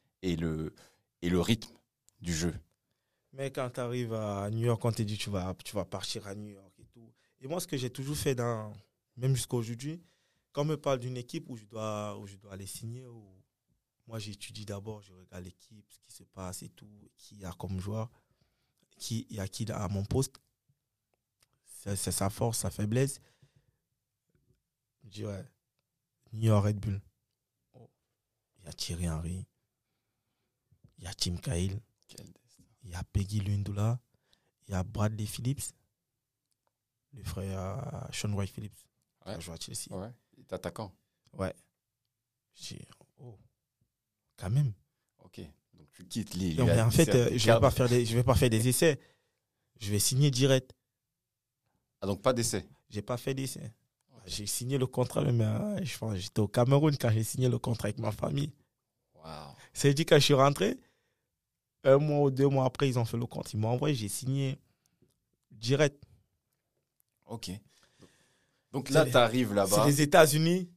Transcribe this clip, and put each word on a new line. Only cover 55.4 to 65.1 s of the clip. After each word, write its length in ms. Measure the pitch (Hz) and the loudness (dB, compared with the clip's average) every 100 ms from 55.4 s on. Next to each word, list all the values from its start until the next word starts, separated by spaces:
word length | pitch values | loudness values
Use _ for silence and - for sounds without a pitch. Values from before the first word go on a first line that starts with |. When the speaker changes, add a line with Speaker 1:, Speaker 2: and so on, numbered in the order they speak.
Speaker 2:
euh, 400 | 110 107 214 208 | 2 0 -2 -4
je 140 | 180 - | -6 -6
pense, 200 | 113 98 | -6 -6
j'étais 240 | 95 - | -6 -2
au 80 | 104 | 0
Cameroun 460 | - 123 139 156 143 | 2 4 4 2 0
quand 120 | 120 | 0
j'ai 140 | 110 | 0
signé 240 | 110 - 127 | -2 0 0
le 100 | 120 | 0
contrat 280 | - 117 104 | -2 -4 -4
avec 120 | 104 | -4
ma 140 | 110 | -6
famille. 400 | 107 - 143 151 - _ _ _ _ _ | -4 -4 -2 -4 -8 _ _ _ _ _
Speaker 1:
Waouh. 400 | _ 160 156 147 135 - | _ -16 -14 -16 -20 -18
Speaker 2:
C'est 220 | - 139 | 0 2
dit 100 | 143 | 2
quand 120 | 165 156 | 6 6
je 80 | |
suis 100 | 143 | 6
rentré, 440 | 139 135 147 202 262 _ _ _ _ _ _ _ _ _ _ | 6 6 4 -2 -2 _ _ _ _ _ _ _ _ _ _
un 140 | 139 139 | 6 6
mois 300 | 151 147 143 | 6 4 2
ou 40 | |
deux 180 | 131 139 | 4 4
mois 180 | 139 131 | 4 0
après, 240 | - 143 | 2 0
ils 80 | 123 | 2
ont 80 | 113 | 0
fait 100 | 117 | -2
le 80 | |
contrat. 240 | 117 - - | -6 -8 -6
Ils 40 | 107 | -2
m'ont 100 | 110 | 0
envoyé, 260 | 123 151 | 0 0
j'ai 140 | 135 107 | -2 -4
signé 500 | - 127 135 135 135 _ _ _ _ _ | -6 -4 -2 -2 -4 _ _ _ _ _